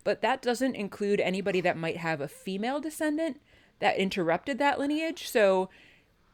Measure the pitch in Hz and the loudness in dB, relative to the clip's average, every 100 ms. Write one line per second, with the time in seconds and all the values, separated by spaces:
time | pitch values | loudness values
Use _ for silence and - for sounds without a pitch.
0 | - 202 220 262 247 233 262 - 208 - | -4 0 0 0 0 0 0 -2 -6 -4
1 | 202 202 175 185 196 185 175 160 165 170 | 0 2 2 0 0 0 0 0 -4 -4
2 | 165 156 143 - - 190 233 285 311 - | -4 -4 -6 -8 -8 -4 -4 -4 -6 -4
3 | 311 302 330 262 _ - _ - - - | -2 0 -2 -4 _ -20 _ -2 0 2
4 | 196 190 165 175 - 262 285 - 285 302 | 0 0 0 0 0 0 2 2 0 -2
5 | 320 - - 247 196 190 190 - - _ | -2 -6 -2 4 6 4 0 -8 -20 _
6 | _ _ _ | _ _ _